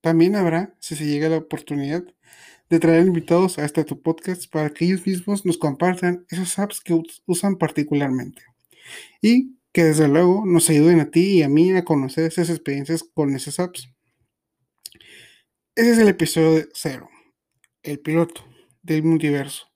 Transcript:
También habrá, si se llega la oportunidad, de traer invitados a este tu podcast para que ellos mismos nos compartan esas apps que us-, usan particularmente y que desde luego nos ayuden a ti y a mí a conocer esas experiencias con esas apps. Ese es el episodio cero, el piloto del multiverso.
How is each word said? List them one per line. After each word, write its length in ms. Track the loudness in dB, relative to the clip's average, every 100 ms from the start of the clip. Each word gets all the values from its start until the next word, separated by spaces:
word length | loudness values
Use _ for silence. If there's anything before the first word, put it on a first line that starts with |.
También 360 | 0 2 4 2
habrá, 400 | 0 0 -4 _
si 160 | -14
se 120 | -8 -4
llega 220 | -2 -2
la 100 | -2
oportunidad, 640 | -4 -12 -8 -6 -4 -6 -8 _ _ -20 -20 _ _
de 80 | 0
traer 260 | 4 4
invitados 540 | 4 0 0 0 0 -2
a 60 |
este 180 | -4 -4
tu 180 | -6 -6
podcast 480 | -6 -6 -8 -10 -8
para 220 | -6 -6
que 140 | -2
ellos 200 | -2 0
mismos 400 | -2 -6 -4 -4
nos 140 | -4 -2
compartan 680 | -4 0 -2 0 -4 -4 _
esas 260 | -10 -8 -6
apps 200 | -6 -8
que 140 | -4
us-, 300 | -4 -4 -18 -6
usan 300 | -4 -2 -2
particularmente 880 | -4 -4 -4 -2 -2 -4 -8 -18 _ _ _ _ -20 -20 -20 _
y 360 | 2 2 0 -10 _
que 100 | 2
desde 240 | 2 4 4
luego 380 | 4 4 2 2
nos 240 | 2 4
ayuden 300 | 4 6 4
a 100 | 2
ti 280 | 0 2 2
y 40 |
a 60 | 4
mí 240 | 2 2
a 120 | 2
conocer 420 | 0 -2 -2 -4 -4
esas 220 | -2 -4
experiencias 540 | -4 -6 -8 -6 -8
con 320 | -6 -4 -4
esas 240 | -4 -8 -8
apps. 300 | -8 -8 -20 _ _ _ _ _ _ _ _ _ -20 _ _ -20 -20 _ _ _ _
Ese 160 | 0 4
es 80 | 6
el 100 | 4
episodio 600 | 4 -2 2 4 2 0
cero, 360 | -10 -10 -10 -16 _ _ _ _ _ _ _
el 160 | -12 -10
piloto 460 | -2 -2 -2 -6 -20 _ _ _
del 200 | -4 -2
multiverso. 640 | 0 0 0 -2 -6 -12 -18